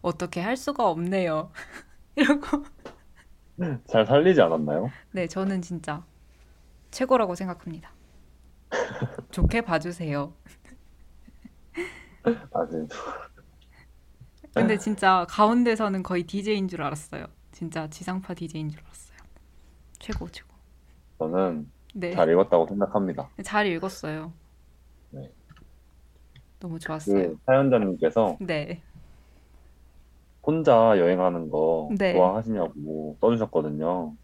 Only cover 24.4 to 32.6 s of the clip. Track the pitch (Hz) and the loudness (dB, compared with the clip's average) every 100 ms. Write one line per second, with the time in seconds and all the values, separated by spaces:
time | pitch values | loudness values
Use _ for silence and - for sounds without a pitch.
24.4 | _ _ _ _ _ _ _ - - - | _ _ _ _ _ _ _ -18 -18 -20
25.4 | _ - - - _ _ - _ - - | _ -20 -20 -20 _ _ -20 _ -20 -20
26.4 | _ - 180 165 - 156 151 98 85 78 | _ -14 -10 -10 -8 -6 0 0 0 -4
27.4 | - 131 139 123 101 87 80 113 104 - | 2 4 6 4 2 0 0 2 0 0
28.4 | 180 156 147 170 - - - - _ _ | -4 -4 -4 -10 -14 -20 -20 -20 _ _
29.4 | _ - - _ - - - _ _ _ | _ -20 -20 _ -20 -20 -20 _ _ _
30.4 | - 160 151 117 113 101 85 92 92 87 | -2 2 6 8 8 6 6 4 2 0
31.4 | 80 76 80 82 76 202 196 87 90 104 | -4 0 2 2 -2 0 2 4 4 2
32.4 | 113 104 | -2 -2